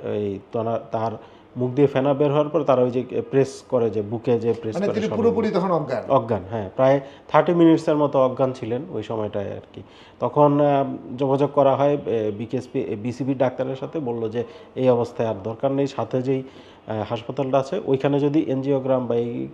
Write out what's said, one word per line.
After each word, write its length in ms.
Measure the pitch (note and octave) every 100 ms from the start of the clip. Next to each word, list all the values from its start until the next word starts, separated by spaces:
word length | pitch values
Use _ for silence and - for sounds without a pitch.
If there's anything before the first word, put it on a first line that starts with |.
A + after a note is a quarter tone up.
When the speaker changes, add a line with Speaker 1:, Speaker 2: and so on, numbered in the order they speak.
Speaker 1:
এই 360 | A2+ G#2+ G#2 G2 -
তনা-, 280 | A#2 A2 A#2 -
তার 200 | A2+ A2+ G#2+ - - - B2
মুখ 140 | B2+
দিয়ে 160 | B2+ C#3
ফেনা 260 | C3+ C3+
বের 180 | C3+ D3
হওয়ার 180 | D3 D3
পর 140 | D#3+
তারা 180 | C#3 B2+
ওই 100 | B2+
যে 300 | A#2+ A#2+ A2+ A2+
প্রেস 320 | C3+ B2+ - -
করে, 200 | B2+ A#2
যে 120 | G#2+
বুকে 380 | G2+ A#2 B2+ A#2
যে 140 | A2+
প্রেস 220 | A2 A2 G#2+
Speaker 2:
মানে 100 | G3+
Speaker 1:
করে 100 | G#3+
Speaker 2:
তিনি 120 | G#3+
Speaker 1:
সবাই 100 | -
Speaker 2:
পুরোপুরি 300 | A#3 G3+ G#3+
Speaker 1:
মিলে। 120 | F#3+
Speaker 2:
তখন 120 | F#3
অজ্ঞান? 320 | E3+ D3+ A#2+ -
Speaker 1:
অজ্ঞান, 320 | C3+ A#2 G#2 F#2
হ্যাঁ। 200 | A2+ G2 -
প্রায় 240 | C3 C#3+ C#3+ - -
থার্টি 260 | D3+ D3+
মিনিটসের 420 | F3 E3 D#3+ E3 D3
মতো 300 | C#3+ C#3 C3
অজ্ঞান 280 | A#2+ C3
ছিলেন 280 | B2 A2+ B2 D#3
ওই 100 | A#2
সময়টায় 480 | G#2 A2+ G#2 G#2 G2
আর 100 | G2+ -
কি। 80 | - G#2 - - -
তখন, 420 | B2 D3 D3 C#3+
আহ, 240 | D3 C#3 C3 B2+ - B2
যোগাযোগ 320 | C#3 C3+ C#3+
করা 220 | C#3+ C3+ B2+
হয়, 220 | C#3+ D3 -
এ, 260 | A2+ G#2+ G#2
বিকেএসপি, 420 | A#2 B2+ - C#3
এ, 160 | - G#2+
বিসিবির 420 | A#2 A#2 C3+ C3
ডাক্তারের 380 | B2+ C3+ C3 C3
সাথে, 240 | C#3+ E3
বলল 300 | B2+ A#2 A2+
যে 140 | A#2+ A2+ - - B2+
এই 140 | B2+
অবস্থায় 400 | A#2+ A#2+ - A2+
আর 60 | G#2
দরকার 280 | G#2+ A2+ C#3
নেই, 160 | C#3 C#3
সাথে 340 | - A2+ C3
যেই, 220 | B2+ C3+ C3 - - - -
আহ, 180 | A2 G#2
হাসপাতালটা 480 | A#2 - C3+ C3 C3+
আছে 240 | C3 G3 -
ওইখানে 340 | C3+ C#3+ C#3
যদি 200 | C#3+ D3+
এনজিওগ্রাম 680 | - C3 C3+ C#3 B2+ C3 A#2+
বা 80 | A#2
এই 320 | A#2+ B2+ C3+